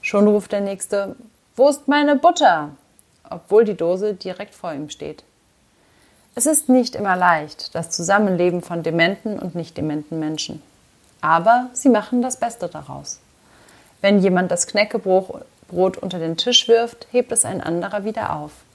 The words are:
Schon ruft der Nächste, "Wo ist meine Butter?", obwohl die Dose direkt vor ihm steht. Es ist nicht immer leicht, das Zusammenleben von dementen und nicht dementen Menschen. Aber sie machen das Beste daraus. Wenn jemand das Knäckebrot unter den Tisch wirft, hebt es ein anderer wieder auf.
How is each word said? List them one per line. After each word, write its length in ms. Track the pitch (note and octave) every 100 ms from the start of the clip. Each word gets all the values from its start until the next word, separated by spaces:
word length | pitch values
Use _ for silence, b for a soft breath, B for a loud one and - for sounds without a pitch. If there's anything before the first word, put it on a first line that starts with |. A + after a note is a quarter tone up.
Schon 260 | - G3+ G#3
ruft 240 | G#3 G3+
der 100 | G3+
Nächste, 540 | G3 F#3+ - G3+ G3 F3+ - - _ -
"Wo 140 | C#4
ist 180 | C#4+ -
meine 280 | D4 D4 C#4+
Butter?", 540 | E4 F4+ C4 E3 D3 C#3+ _ _ _ _ -
obwohl 360 | E3+ _ G#3 A3
die 120 | G3+
Dose 360 | E3 F#3 G#3+
direkt 420 | F#3+ F#3+ F3 G#3 -
vor 180 | F3+
ihm 160 | D3 D3
steht. 340 | - D3 D3+ _ _ _ _ b b b b b b b
Es 120 | - C#4+
ist 240 | D4+ -
nicht 260 | B3+ A#3+ -
immer 200 | G3+ F3+
leicht, 580 | F3+ E3 D3+ - - D#3+
das 140 | E3
Zusammenleben 720 | - E3+ G3+ G#3 F3+ F3+ F3
von 220 | E3+ E3+
dementen 560 | E3 E3 E3+ G3 A3 G#3
und 160 | F3+ F3
nicht 200 | D#3+ -
dementen 440 | D#3 D3+ D3+ D#3+
Menschen. 420 | D#3 D#3 - D#3 _ _ _ _ _ _
Aber 500 | D#3 E3 F3 A#3+ B3+
sie 160 | - C#4+
machen 320 | A3 G#3 B3
das 160 | B3 B3
Beste 300 | A3+ A3+ F3
daraus. 520 | D#3 C#3 C#3 C#3+ - _ _ b b b b b b
Wenn 180 | G3 G3+
jemand 320 | F#3+ F3+ F#3
das 160 | F3 -
Knäckebrot 1300 | G#3 G#3+ A3 F#3+ F#3 F#3 - - _ _ F3 F#3 F#3
unter 220 | F#3+ F3
den 180 | E3 E3
Tisch 300 | - A#3+ -
wirft, 400 | A#3 A#3 - -
hebt 200 | B3 -
es 120 | -
ein 160 | - F#3+
anderer 440 | - E3+ F#3 G#3
wieder 320 | G3+ A3+ G#3+ D#3
auf. 160 | D3+ - _